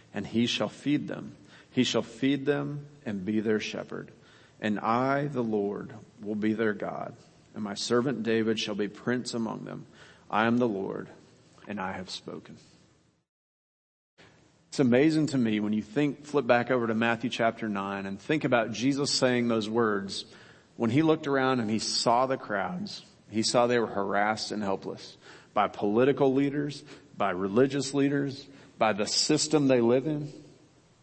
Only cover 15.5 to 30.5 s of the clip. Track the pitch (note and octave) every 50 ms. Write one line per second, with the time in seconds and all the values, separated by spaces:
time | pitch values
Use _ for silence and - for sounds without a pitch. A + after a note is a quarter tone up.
15.5 | G#2+ G#2+ G#2 G#2 G#2+ G#2+ - - - C#3+ D3 C#3+ A#2+ - - - - D3 A#2+ A#2
16.5 | B2 A#2+ A#2+ B2+ C3 B2 A#2 A2 A2 A2 A2+ A#2 A#2 A2+ A#2+ A#2 - - A#2 A#2
17.5 | A#2 - A#2 G#2+ G2+ G2 G2 G2 G2 G2 G2 G2 G2 G2 - - D#3 D3+ D3 C3+
18.5 | B2 A#2 A2 A2+ G#2+ G2+ B2 C#3 C#3 C3+ C#3+ C3 - - C3+ B2+ B2 A#2+ A#2+ A#2
19.5 | A2+ A2+ G#2 G#2+ A2 A#2+ A#2 G#2+ G#2 G2+ G2 G2 - - - - - - - -
20.5 | - - _ _ _ - A#2 A#2 A#2 D3+ D#3+ D#3+ D#3 D#3 D#3 C#3+ C#3 C3+ C3 C3
21.5 | C3 B2 A2+ G#2 A2+ G2+ - - - - - B2+ A#2 A#2+ C3 B2+ C3 B2+ - -
22.5 | G#2 G2 F#2 F#2 F2+ F2+ G#2 - - - - - - _ _ - G#2 A2 G#2+ -
23.5 | - B2 B2 A#2+ B2 A#2+ A2 - G2+ G2+ G2 G2 G2 G2+ G#2 G#2+ A2 G#2+ - -
24.5 | G#2 G#2+ G#2 G2 F#2+ - - F#2 - - - - - - - - - - - _
25.5 | - G#2+ G2+ F#2 - - A2+ G#2 G#2 A#2 C3 C#3+ C3 C3+ C#3+ C3+ C3 C#3 C#3+ C#3
26.5 | C3+ D3 D3 D3 C#3+ - - - - - - - - - A#2 G2 F2+ F2+ G2 F#2+
27.5 | G2 A#2+ C3+ C3+ C#3 C#3+ C3+ - - C#3 C#3 C#3+ C#3+ C#3 C#3 C#3 B2+ - - -
28.5 | - - - - - - A2+ A2 G#2 G2 G#2 - - - - - D#3 D3 - -
29.5 | D#3 D3+ C#3 C3 C3 A#2+ A#2 A#2 B2 C3+ C3+ D#3 D3+ D3 D3 D3 - - - -